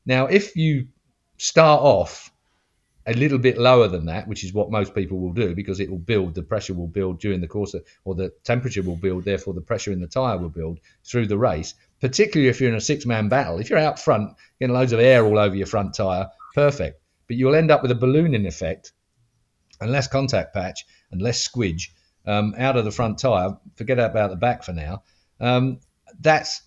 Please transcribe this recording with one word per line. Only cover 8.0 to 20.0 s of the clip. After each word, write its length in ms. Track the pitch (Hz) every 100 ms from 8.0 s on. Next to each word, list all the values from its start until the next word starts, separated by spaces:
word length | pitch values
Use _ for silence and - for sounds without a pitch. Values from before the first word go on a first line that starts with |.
or 100 | 95
the 180 | 92 92 -
temperature 380 | - 123 127 101
will 140 | 90 85
build, 280 | 95 92
therefore 280 | 95 95 -
the 80 | 87
pressure 300 | - 107 -
in 100 | 90
the 60 | 87
tyre 320 | 131 131 92
will 100 | 87
build 300 | 82 80 82 _ _
through 220 | - 123 104
the 100 | 101
race, 380 | 120 78 82 - _ -
particularly 480 | 131 131 208 156 131
if 120 | 117
you're 100 | 127
in 60 | 113
a 40 |
six-man 480 | - 147 120 110 104
battle. 300 | 131 98 85
If 100 | 123
you're 100 | 180
out 180 | 151 -
front, 380 | - 113 104 - _ -
getting 120 | 127
loads 200 | 123 131
of 80 | 117
air 240 | 123 127 110
all 120 | 104
over 180 | 104 98
your 100 | 92
front 280 | 107 98
tyre, 340 | - 98 90 - - -
perfect. 460 | - 143 139 78 - _ _ -
But 100 | 117
you'll 200 | 131 151
end 160 | 160
up 100 | 147
with 80 | 127
a 60 | 120
ballooning 500 | 127 147 170 113 95
effect 460 | - 82 - - _ _ _ _ _ _ _ _ -
and 100 | 110
less 160 | 139